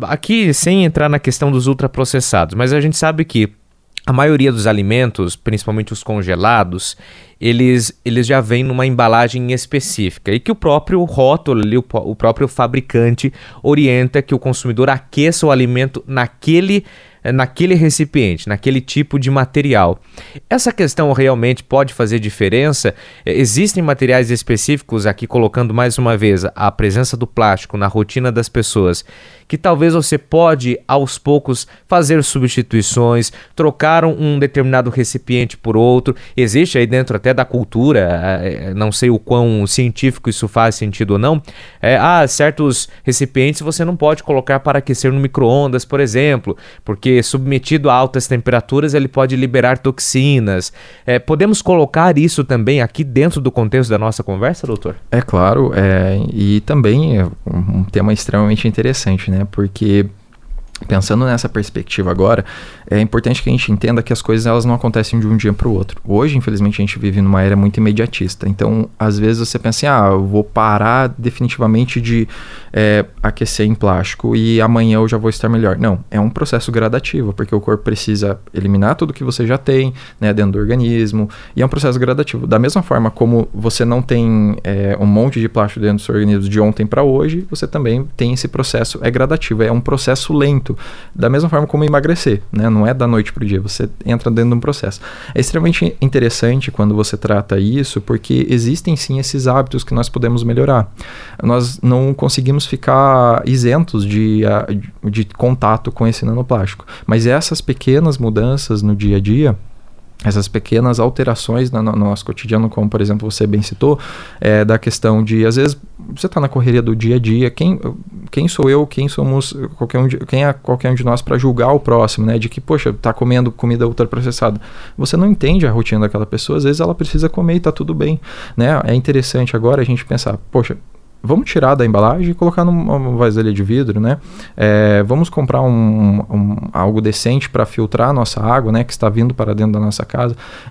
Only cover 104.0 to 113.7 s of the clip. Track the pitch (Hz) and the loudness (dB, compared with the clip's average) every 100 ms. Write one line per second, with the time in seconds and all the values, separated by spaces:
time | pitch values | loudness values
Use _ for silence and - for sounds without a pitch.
104 | 101 104 110 107 104 104 - 101 - - | 0 0 2 2 2 0 -2 -6 -8 -8
105 | 110 110 104 - 123 127 104 110 - - | -4 -4 -4 -2 -2 2 2 2 -2 -2
106 | 113 - 120 117 127 117 95 - - - | 0 0 -2 -2 0 0 -2 -6 -18 -10
107 | - 113 117 143 - 160 - 127 131 139 | -2 2 2 2 0 -4 -4 -2 2 4
108 | 165 131 113 107 120 139 - 107 104 104 | 2 0 0 0 0 0 -2 -2 0 0
109 | 104 98 98 120 143 95 - - - - | 2 2 2 2 2 0 -6 -18 -20 -20
110 | - - 107 104 98 110 - 113 127 113 | -20 -6 -2 0 -2 -4 0 2 2 2
111 | 120 127 123 113 - 120 127 117 110 104 | 0 0 -2 -2 -2 -2 -2 -2 -2 0
112 | 104 101 - - 110 110 113 113 104 110 | 0 -2 -6 -10 -2 0 0 0 -2 0
113 | 104 104 107 - 107 104 101 | 0 -2 -4 -2 0 0 -2